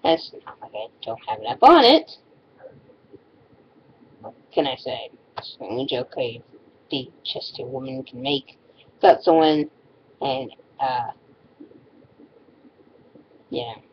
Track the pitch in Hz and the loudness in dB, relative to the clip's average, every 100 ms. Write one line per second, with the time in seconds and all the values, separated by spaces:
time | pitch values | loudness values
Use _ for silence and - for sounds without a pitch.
0 | 165 160 - - - - - 104 - _ | 0 0 -2 -18 -20 -20 -16 -12 -14 _
1 | - - - 107 110 123 262 339 247 311 | -14 -12 -10 -10 -8 4 8 8 8 4
2 | - - _ _ _ _ - - _ _ | 2 -20 _ _ _ _ -20 -20 _ _
3 | _ - _ _ _ _ _ _ _ _ | _ -20 _ _ _ _ _ _ _ _
4 | _ _ - _ _ - 143 127 127 123 | _ _ -20 _ _ -4 -4 -8 -10 -12
5 | 95 _ _ - - - 98 120 135 127 | -14 _ _ -18 -18 -16 -10 -8 -6 -6
6 | 123 - 123 120 _ - _ _ _ 139 | -6 -8 -10 -10 _ -20 _ _ _ -10
7 | 127 _ - - - - 123 131 131 131 | -10 _ -12 -12 -12 -14 -12 -10 -10 -12
8 | 135 123 135 139 - _ _ _ _ _ | -14 -10 -6 -6 -6 _ _ _ _ _
9 | 185 165 - 160 156 151 151 _ _ _ | 4 6 4 4 4 2 -2 _ _ _
10 | _ _ 139 131 123 - _ - 131 127 | _ _ -6 -4 -6 -16 _ -6 -4 -4
11 | 120 - _ _ _ _ 294 - _ _ | -8 -14 _ _ _ _ -20 -20 _ _
12 | _ _ - _ _ _ _ _ _ _ | _ _ -20 _ _ _ _ _ _ _
13 | _ - _ _ _ - 117 110 _ | _ -20 _ _ _ -10 -10 -16 _